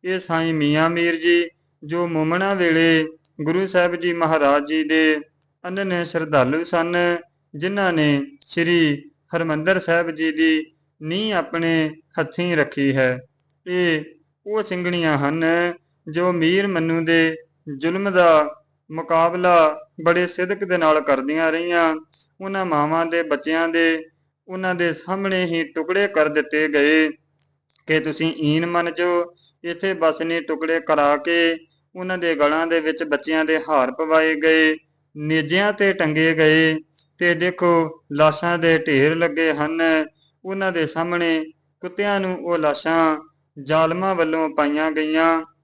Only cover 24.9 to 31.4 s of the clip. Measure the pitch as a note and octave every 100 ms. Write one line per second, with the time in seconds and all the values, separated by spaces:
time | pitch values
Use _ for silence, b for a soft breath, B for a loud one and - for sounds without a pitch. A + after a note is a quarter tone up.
24.9 | D#3+ - G3 G3 F#3+ F3+ E3 D#3 E3 D3+
25.9 | F#3 G3+ D#3+ D3+ D3 - D3+ D#3 D3 D3
26.9 | D#3+ D#3 D#3 _ _ _ _ _ _ -
27.9 | D#3 D#3 D3+ D#3+ - D3 D#3 E3+ E3+ E3+
28.9 | E3+ F3 F3 E3+ b b _ E3+ E3+ G3
29.9 | F3+ E3 D#3+ E3 E3+ D#3+ D#3 D#3+ E3 D#3+
30.9 | D3+ C#3+ D3 E3+ E3+